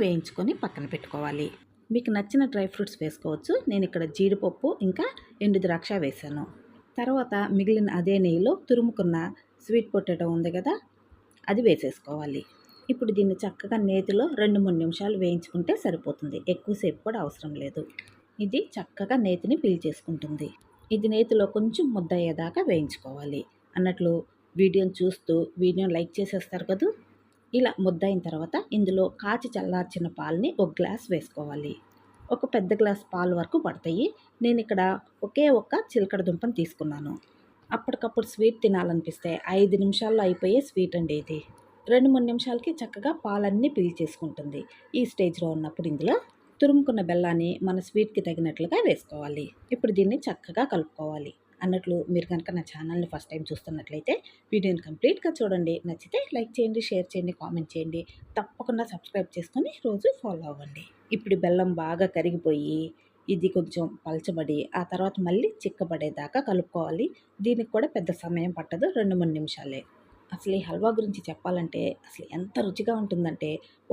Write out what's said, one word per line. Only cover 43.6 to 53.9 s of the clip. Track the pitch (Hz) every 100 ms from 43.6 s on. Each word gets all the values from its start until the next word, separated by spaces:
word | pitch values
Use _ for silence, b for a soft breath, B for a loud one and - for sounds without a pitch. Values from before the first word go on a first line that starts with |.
| 294 233
పీల్చేసుకుంటుంది. | 175 170 160 - 160 151 143 139 - B B 247
ఈ | 240
స్టేజ్లో | - 180 170 165 160
ఉన్నప్పుడు | 151 165 160
ఇందులో | 143 175 466 - _ _ -
తురుముకున్న | 285 285 277 220 170
బెల్లాన్ని | 175 175 170 170 - 185
మన | 185 180
స్వీట్కి | 214 214 202 170
తగినట్లుగా | 165 160 160 170 392 370
వేసుకోవాలి. | - - 147 147 147 139 _ - 240
ఇప్పుడు | 233 190
దీన్ని | 190 262 -
చక్కగా | - - 214 277
కలుపుకోవాలి. | 180 156 - 156 151 143 - _ -
అన్నట్లు | 185 185 185 208 -
మీరు | 175 170
కనుక | 170 170 175
నా | -
ఛానల్ని | 156 160 175 170
ఫస్ట్ | 151 -
టైమ్ | 160 156
చూస్తున్నట్లయితే | 156 165 156 -